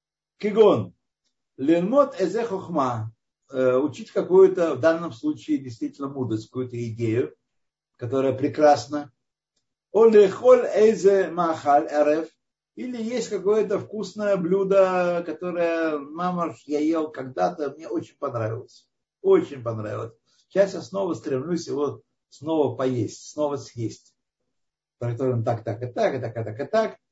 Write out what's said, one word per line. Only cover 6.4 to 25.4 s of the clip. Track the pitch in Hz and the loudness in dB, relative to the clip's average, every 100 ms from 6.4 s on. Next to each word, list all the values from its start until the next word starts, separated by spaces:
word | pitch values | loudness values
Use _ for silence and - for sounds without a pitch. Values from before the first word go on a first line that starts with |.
| - | -6
какую-то | 127 123 120 113 | -10 -8 -8 -10
идею, | 110 113 117 - - _ _ _ _ _ _ | -4 -2 -2 -4 -10 _ _ _ _ _ _
которая | 113 135 135 | -4 -2 0
прекрасна. | 127 147 - 151 139 123 147 - _ _ _ _ _ _ _ _ | 0 -4 4 6 4 0 -10 -10 _ _ _ _ _ _ _ _
О | 202 226 | 4 8
лехоль | 214 196 - 254 247 214 | 8 6 4 6 6 4
эзе | 196 220 185 190 196 170 | 4 4 4 4 4 2
махаль | 170 165 156 143 143 147 | -2 -2 0 2 2 2
ареф. | 147 147 160 160 _ _ _ _ - | 2 2 0 -4 _ _ _ _ -12
Или | 247 240 | -10 -8
есть | 220 247 175 | -6 -6 -6
какое-то | 196 185 214 190 180 | -4 0 0 0 -4
вкусное | - 214 190 214 208 196 | -6 -10 -10 -6 -2 -2
блюдо, | 160 196 185 196 190 185 175 175 165 | 0 0 2 4 4 2 0 -2 -6
которое, | 156 180 175 170 165 160 147 | -8 -6 -2 -2 0 -2 -4
мама, | 139 160 180 175 160 123 | -8 -6 -4 -4 -6 -8
я | 139 147 | -6 -2
ел | 156 165 156 | 0 -2 -4
когда-то, | 135 131 151 180 170 139 | -8 -10 -2 -2 -2 -8
мне | 147 151 | -8 -8
очень | 165 - _ | -8 -8 _
понравилось. | 139 120 110 113 - _ _ _ _ _ | -8 -4 -6 -6 -12 _ _ _ _ _
Очень | 196 185 170 135 | 2 2 2 -8
понравилось. | 117 110 107 110 113 - _ _ _ | -8 -8 -8 -8 -10 -16 _ _ _
Сейчас | 185 196 | 0 0
я | 165 | -2
снова | - 196 185 | -10 -6 -6
стремлюсь | 156 - 131 160 165 131 | -6 -6 -6 -4 -6 -4
его | 135 143 113 _ _ _ | -4 -4 -6 _ _ _
снова | - 147 160 131 | -12 -4 0 0
поесть, | 117 131 120 95 - - | -2 -4 -2 -6 -10 -14
снова | 147 147 139 | -6 -4 -6
съесть. | - 120 110 - _ _ _ _ _ _ _ _ _ _ | -10 -10 -10 -12 _ _ _ _ _ _ _ _ _ _
Про | 120 | -8
которое | 117 131 | -4 -2
он | 120 | -2